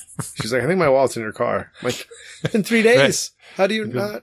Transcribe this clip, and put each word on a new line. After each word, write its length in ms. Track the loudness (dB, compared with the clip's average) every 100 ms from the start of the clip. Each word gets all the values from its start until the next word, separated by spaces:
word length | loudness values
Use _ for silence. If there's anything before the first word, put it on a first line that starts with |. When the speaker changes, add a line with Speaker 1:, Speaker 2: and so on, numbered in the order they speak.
| -16 -14 -12 -10
Speaker 1:
She's 120 | -4
like, 100 | -2
"I 40 | 0
think 120 | 0
my 100 | 4
wallet's 280 | 4 2 0
in 60 |
your 100 | -8
car." 380 | -4 -2 -2 -6 -8
I'm 40 | -6
like, 180 | -6 -10 -20 -20 -12 -4
"In 80 | -2
three 160 | 0 2 4
Speaker 2:
Right. 100 | 6
Speaker 1:
days? 360 | 4 2 -6 _ -14 -2
How 100 | -2
do 80 |
you 100 | -2 -4
not 360 | -4 -6 -8